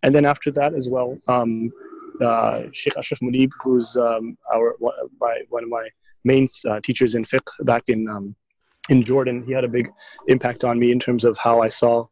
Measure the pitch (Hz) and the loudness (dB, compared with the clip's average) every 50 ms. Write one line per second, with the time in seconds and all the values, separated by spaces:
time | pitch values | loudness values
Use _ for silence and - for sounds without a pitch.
0 | - 143 139 147 147 143 143 - - 151 139 143 143 151 - - 131 123 123 127 | 2 4 4 4 4 4 2 0 -2 -4 -2 0 0 0 -2 -2 -6 -4 -2 -2
1 | 123 123 131 - _ - 127 123 120 117 113 113 113 117 - - - - - - | -2 -4 -6 -8 _ 0 0 0 2 0 -2 -4 -4 -6 -8 -10 -20 -20 -20 -18
2 | - - - - 127 120 113 113 113 110 113 113 117 131 131 - - 147 - - | -20 -18 -6 -2 0 0 2 2 0 0 -2 -4 -6 -10 -14 -6 -6 -4 -4 -4
3 | 123 - - - 123 123 123 131 135 135 139 - - 131 127 123 117 113 - 123 | -8 -8 -8 -6 -4 -2 2 2 2 2 0 -4 -2 2 2 2 2 0 -2 0
4 | 120 117 113 113 110 117 - _ _ - 117 113 117 117 117 - 113 120 - - | 0 0 0 -2 -4 -8 -14 _ _ -2 0 2 2 0 0 -2 -4 -6 -4 -4
5 | 123 123 _ _ - 117 117 117 - _ - 120 117 117 117 117 113 110 _ _ | -10 -12 _ _ -4 -4 -4 -6 -8 _ -8 -8 -8 -6 -8 -8 -8 -10 _ _
6 | _ _ - _ _ 120 131 135 135 127 - - - 120 107 107 104 - 127 - | _ _ -20 _ _ 2 4 4 4 2 -2 -6 -6 -4 -4 -4 -4 -4 -2 0
7 | 131 120 107 120 113 - - 131 - - - - - 127 117 117 - - 120 110 | 0 0 0 -2 -4 0 -2 -2 -2 -4 -14 -6 0 0 0 0 0 0 -2 -2
8 | 110 110 107 104 98 101 107 _ _ _ _ _ _ _ _ _ _ - 139 127 | -2 -6 -8 -10 -12 -12 -14 _ _ _ _ _ _ _ _ _ _ 4 4 4
9 | 120 110 127 139 131 127 123 120 123 120 131 131 123 120 113 123 120 120 - _ | 4 4 2 0 2 0 -4 -6 -6 -6 -4 -2 -2 -2 0 -2 -4 -4 -6 _
10 | - - - - - - 131 127 - 127 120 - - 123 120 117 120 120 120 123 | -20 -20 -20 -16 0 2 2 2 2 -4 -4 -2 -2 0 2 2 4 4 2 2
11 | - - 123 120 104 120 110 - - 120 117 117 113 113 - - - 123 117 117 | 0 0 -2 2 2 2 2 2 2 4 4 4 4 2 0 2 2 2 2 2
12 | 117 - | 0 -4